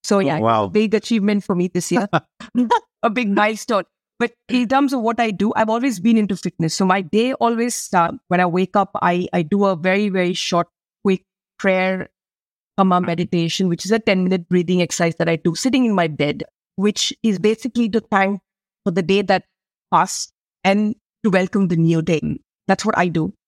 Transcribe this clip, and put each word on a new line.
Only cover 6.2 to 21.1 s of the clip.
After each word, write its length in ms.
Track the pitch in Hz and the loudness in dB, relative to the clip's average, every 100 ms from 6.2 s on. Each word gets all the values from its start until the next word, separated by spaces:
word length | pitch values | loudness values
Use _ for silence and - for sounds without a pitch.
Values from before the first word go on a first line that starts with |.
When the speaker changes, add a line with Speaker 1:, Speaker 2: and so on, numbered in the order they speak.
| 208 196 | 2 -2
Speaker 1:
fitness. 380 | 180 - 165 - | -6 -4 -4 0
So 100 | 185 | 2
my 160 | 190 | 2
day 320 | 175 208 240 | 0 0 0
always, 560 | 262 233 233 240 233 - | 0 0 0 -2 -4 -2
uh, 180 | 185 170 - - | 0 0 -2 -2
when 100 | 180 | 0
I 60 | 180 | 2
wake 300 | 170 185 208 | 0 0 0
up, 160 | 196 - | -2 -2
I, 260 | 180 175 180 | 0 0 -2
I 80 | 180 | -2
do 240 | 160 202 202 | 0 0 2
a 100 | 185 | 0
very, 320 | 185 190 208 | 0 0 0
very 240 | 185 180 | 0 -2
short, 340 | 180 - 175 170 _ _ _ | -2 -2 -2 -2 _ _ _
quick 200 | 202 185 - _ _ - | 0 0 -4 _ _ -4
prayer, 500 | 196 185 185 190 - _ _ _ _ _ _ - | 0 0 0 -4 -8 _ _ _ _ _ _ 0
karma 240 | 190 180 | 2 2
meditation, 680 | 180 170 170 175 165 - 190 | 0 -2 -2 -2 -2 0 -2
which 180 | 170 185 | -2 -2
is 60 | |
a 80 | 226 | -2
ten-minute 480 | 226 190 180 185 170 | 0 0 2 0 0
breathing 340 | 180 170 180 | 0 2 0
exercise 340 | 170 - 170 160 | 0 0 -2 0
that 120 | 165 | -2
I 80 | 165 | 0
do 200 | 175 160 | -2 -2
sitting 300 | 262 254 240 | 0 0 2
in 80 | |
my 140 | 202 170 | 2 0
bed, 360 | 147 147 - - _ _ - | -2 -4 -4 -10 _ _ -4
which 360 | 196 202 - - | -2 -2 -6 -2
is 160 | 226 185 | -2 0
basically 500 | 208 220 254 233 233 | 0 -2 -4 -2 -2
to 100 | 220 | -2
thank 400 | - 202 196 196 - _ _ _ - | -2 0 0 -2 -10 _ _ _ -4
for 60 | |
the 100 | 175 | -2
day 180 | 165 196 | 0 0
that 220 | 202 190 - _ _ _ _ | 2 -2 -2 _ _ _ _
passed 400 | 170 185 - - _ _ _ | 0 0 -4 -12 _ _ _
and 320 | 185 196 214 220 _ | 0 2 0 -4 _